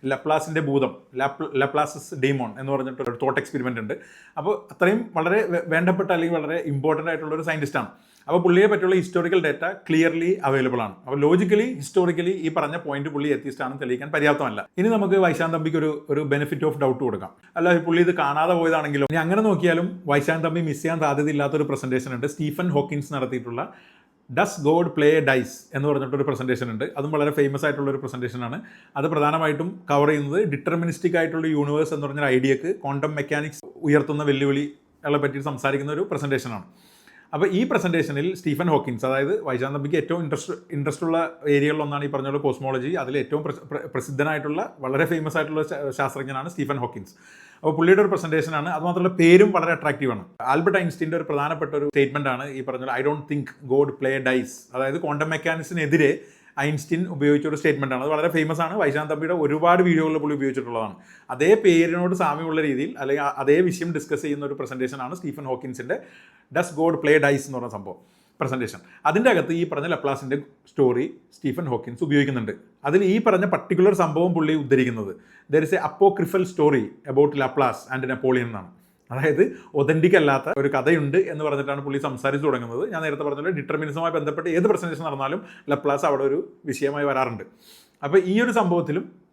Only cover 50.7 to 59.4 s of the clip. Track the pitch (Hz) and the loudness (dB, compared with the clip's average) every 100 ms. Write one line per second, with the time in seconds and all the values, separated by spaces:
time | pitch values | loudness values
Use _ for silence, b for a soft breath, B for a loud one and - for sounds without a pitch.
50.7 | 190 175 - 160 165 156 143 147 160 156 | 2 0 -4 -4 -4 -2 -2 -2 -4 -4
51.7 | 147 147 143 139 139 135 123 143 131 127 | -2 0 2 2 2 -2 -4 -6 -10 -8
52.7 | 127 131 123 135 147 143 147 127 - 135 | -6 -4 -2 -2 -2 -4 -6 -6 -12 0
53.7 | 135 143 - 135 135 127 131 117 - - | 2 2 0 -2 0 0 0 -2 -10 -10
54.7 | 127 135 143 156 147 156 160 165 160 160 | -4 -2 -2 -4 -4 -2 -2 -2 -4 -4
55.7 | 175 151 156 143 156 B B B - 143 | -4 2 4 4 2 B B B -4 -4
56.7 | 151 - 160 180 160 147 147 151 147 156 | -4 -4 -4 -4 0 2 2 2 0 0
57.7 | 147 135 127 135 151 170 160 156 160 165 | 0 -2 -2 -2 0 0 0 0 -2 -2
58.7 | 202 143 143 151 156 160 175 | 0 0 0 -4 -4 -2 0